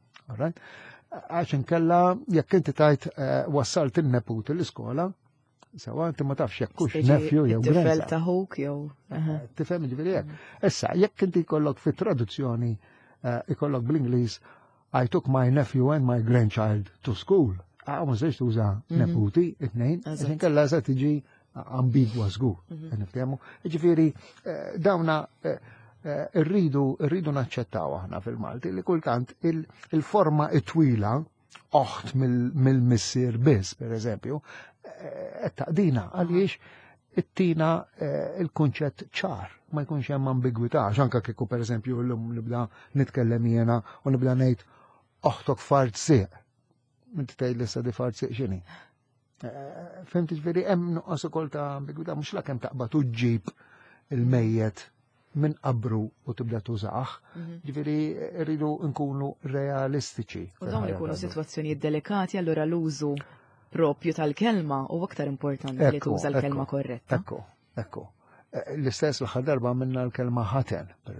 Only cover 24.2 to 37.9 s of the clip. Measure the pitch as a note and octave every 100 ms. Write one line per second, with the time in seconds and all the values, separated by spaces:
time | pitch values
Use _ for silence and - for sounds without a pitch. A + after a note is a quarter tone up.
24.2 | - - - D3+ - - F3 F3+ E3 D#3
25.2 | - _ - - - - - _ D#3+ D3
26.2 | D3+ F3+ D#3 G3+ E3 C#3 C3+ C3+ D3 F3+
27.2 | D#3 C#3 B2+ - A#2 G2 D2+ D2+ F#2 -
28.2 | G#2+ A#2 G#2 B2+ E3 F#3 F3+ E3+ D3 A#2+
29.2 | B2 - E3+ D#3+ D#3 - - D#3+ D3 -
30.2 | D#3+ D3+ D3 D3+ - E3 D3 A2+ G2+ C3
31.2 | D#3 _ _ - _ D3 C3+ - - C3
32.2 | C3 B2 B2 C#3+ C3 C3+ B2 A#2 - B2+
33.2 | B2 A#2 C3+ A2+ F#2+ - A#2 A2+ A2+ G#2
34.2 | - D3 - - - _ - - - -
35.2 | - - - - - E3 F#3 B2 F2+ F#3
36.2 | E3+ F3 G3 - - - - _ _ -
37.2 | - - F#3 D#3+ D#3+ E3 -